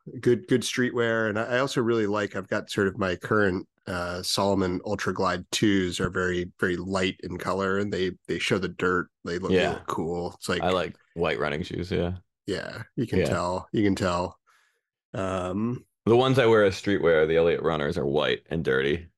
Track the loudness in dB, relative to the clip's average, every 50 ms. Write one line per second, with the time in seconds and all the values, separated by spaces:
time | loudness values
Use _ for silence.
0 | _ -18 -12 -2 2 2 2 2 2 0 0 0 0 -2 -2 -2 -2 0 0 0
1 | 0 0 0 0 0 0 0 -2 -2 0 0 0 0 0 0 0 0 2 2 2
2 | 0 0 0 -2 -2 -4 -6 -8 -6 -4 -4 -6 -6 -4 -2 0 0 0 0 0
3 | -2 -2 -2 -4 -2 0 2 2 2 2 0 -2 -4 -10 _ _ _ -8 -6 -6
4 | -6 -6 -6 -6 -4 -4 -2 0 2 2 2 2 2 0 -2 -4 -4 -4 -6 -4
5 | -4 -4 -2 0 0 0 -2 -4 -6 -6 -2 2 2 4 4 2 2 0 -2 -4
6 | -4 -4 -2 -2 -2 -2 -2 -4 -4 -6 -6 -4 -2 -2 -2 -2 -4 -4 -2 0
7 | 0 -2 -2 -4 -8 -10 -8 -6 -4 -2 -2 0 0 0 0 -2 -2 -2 -2 -2
8 | -2 -2 -4 -6 _ -6 -4 -4 -2 0 0 0 -2 -4 -4 -2 0 0 0 0
9 | -2 -4 _ _ -8 -8 -6 -4 -2 2 2 2 2 2 -2 -4 -6 -6 -6 -4
10 | -4 -4 -4 -4 -6 -6 -8 -8 -6 -4 -4 -2 0 0 0 0 0 -4 -6 _
11 | _ _ -6 -2 -2 0 0 0 -2 -2 -2 -2 -4 -6 -6 -6 -4 -2 -2 -2
12 | -2 -2 -4 -6 -12 _ _ _ _ -6 -6 -6 -6 -8 -10 -12 -14 -10 _ -6
13 | -4 0 0 2 2 2 0 0 0 -2 -4 -4 -6 -4 0 2 2 2 2 2
14 | 2 0 0 0 -2 -4 -8 _ _ _ _ _ _ _ _ _ _ _ _ _
15 | _ _ -8 -6 -4 -4 -4 -4 -4 -4 -4 -4 -4 -4 -6 -8 -12 _ _ _
16 | 2 4 6 6 6 4 4 4 6 6 6 6 6 4 2 0 -2 0 0 2
17 | 4 4 6 6 4 4 4 4 4 4 4 2 0 0 0 0 0 -2 -2 -2
18 | -2 0 0 2 2 0 0 -2 -4 -4 -4 -2 0 2 2 2 2 0 0 -2
19 | -4 -10 _